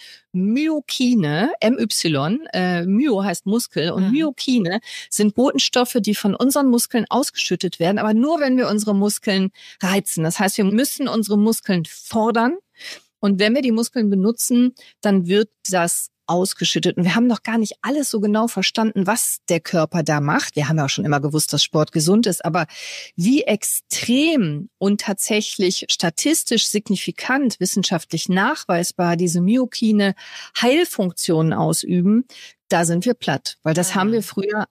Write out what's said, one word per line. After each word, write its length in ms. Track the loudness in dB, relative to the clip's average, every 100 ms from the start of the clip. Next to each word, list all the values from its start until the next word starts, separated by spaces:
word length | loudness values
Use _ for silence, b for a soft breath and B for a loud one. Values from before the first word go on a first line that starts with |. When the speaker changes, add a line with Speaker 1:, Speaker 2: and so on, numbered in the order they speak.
| B B B
Speaker 1:
Myokine, 1200 | -4 0 0 0 -2 -4 -2 2 2 2 0 -2 0
M 180 | 0 0
Y, 640 | -2 -2 0 0 0 -2 -4
äh, 320 | -2 0 0 0
Myo 360 | 2 2 0
heißt 240 | 0 -4 -2
Muskel 460 | -2 -2 -4 -2
und 160 | 0 0
Speaker 2:
Mhm. 40 |
Speaker 1:
Myokine 680 | 2 0 -4 0 0 0 -2 B B B
sind 260 | 0 0 2
Botenstoffe, 600 | 2 2 0 0 0 0
die 160 | 0 0
von 180 | 0
unseren 340 | 0 2 2 4
Muskeln 380 | 2 0 -2 0
ausgeschüttet 720 | -2 -2 -4 -4 -2 -4 -2
werden, 200 | 0 0
aber 160 | 2
nur, 260 | 2 2 2
wenn 160 | 2 2
wir 120 | 2
unsere 280 | 0 0 0
Muskeln 540 | 0 -2 -2 0 0 B B B
reizen. 440 | -2 -2 -2 -2
Das 160 | -2 0
heißt, 180 | -2 2
wir 60 |
müssen 420 | 2 2 0 -2 -4
unsere 320 | -2 0 2
Muskeln 300 | 2 2 0 -2 -2
fordern. 720 | -10 -6 0 0 2 0 -2 _ B B B B -4
Und 180 | 0 2
wenn 140 | 2
wir 60 | 2
die 120 | 2
Muskeln 360 | 0 0 0 0
benutzen, 680 | 2 2 0 0 4 2 0 B B
dann 240 | 2 2 2
wird 240 | 2 0 _ -2
das 400 | 0 0 -2 -6 _ -2
ausgeschüttet. 720 | 0 0 -2 -2 0 0 0
Und 80 |
wir 100 | 2
haben 120 | 4 2
noch 160 | 0
gar 160 | -2 -2
nicht 160 | -2 -4
alles 280 | -4 -2 -2
so 100 | 0
genau 280 | 0 2 0
verstanden, 580 | 0 -2 0 0 0 0
was 340 | 0 -2 -4 -2
der 100 | -2
Körper 420 | 0 0 0 0
da 180 | 0 0
macht. 360 | 2 0 0 -4
Wir 120 | 0
haben 100 | 0
ja 80 | 0
auch 40 |
schon 140 | -2
immer 160 | 0 0
gewusst, 320 | 0 -2 -2
dass 100 | -2
Sport 300 | 0 0 0
gesund 340 | 0 2 2 2
ist. 160 | -2
Aber 240 | -2 -2 -4 B B B B -2
wie 260 | 2 2
extrem 1300 | 2 -2 -2 -6 -6 -6 0 2 4 2 0 -2 -8 -4
und 240 | 0 0
tatsächlich 840 | -2 -4 -2 -2 -2 -2 -2 -2 -4
statistisch 800 | -2 -2 -2 0 0 0 -2 0
signifikant, 920 | -2 -2 -4 -4 -8 -2 0 0 0
wissenschaftlich 680 | -2 0 0 -2 -4 -6 -2
nachweisbar 880 | 0 0 -2 -2 -2 -2 -2 0 2
diese 260 | 0 2
Myokine 720 | 2 2 0 0 2 4 2 -2 B B B -2
Heilfunktionen 920 | 2 2 2 -2 -4 -2 0 2 2
ausüben, 720 | 2 0 0 0 2 4 2 0 B B B -4
da 180 | 0 0
sind 180 | 0
wir 100 | 0
platt. 440 | -2 -2 -4 -4 -8
Weil 120 | -2
das 160 | 0 0
Speaker 2:
Mhm. 80 | 0
Speaker 1:
haben 140 | 0
wir 100 | 0
früher 440 | -2 -6 -4 -4 -4